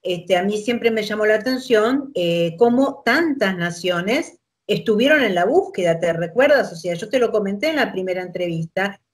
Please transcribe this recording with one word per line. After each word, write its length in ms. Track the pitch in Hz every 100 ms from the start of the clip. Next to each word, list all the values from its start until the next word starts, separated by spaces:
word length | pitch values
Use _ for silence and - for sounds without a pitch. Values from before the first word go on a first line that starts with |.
Este, 340 | 180 175 170 180
a 60 |
mí 140 | 196 208
siempre 320 | 226 233 233
me 140 | 220
llamó 220 | 214 214 214
la 100 | 220
atención, 760 | 220 262 - 220 220 269 269
eh, 420 | - 175 170 170 165
cómo 440 | 233 240 277 277
tantas 540 | - 277 339 269 202 180
naciones 840 | 170 170 185 175 185 269 339 _ _ _ -
estuvieron 560 | 185 - 208 262 302
en 140 | 233 180
la 80 |
búsqueda, 560 | 185 330 392 - 175 165
¿te 140 | 170
recuerdas? 580 | 165 170 240 285 285 208
O 40 | 170
sea, 180 | 180
yo 160 | 170 214
te 100 | 262
lo 100 | 226
comenté 420 | 214 196 202 302
en 60 | 311
la 140 | 226
primera 300 | 190 185 185
entrevista 800 | 180 175 175 165 165 - 196 202 _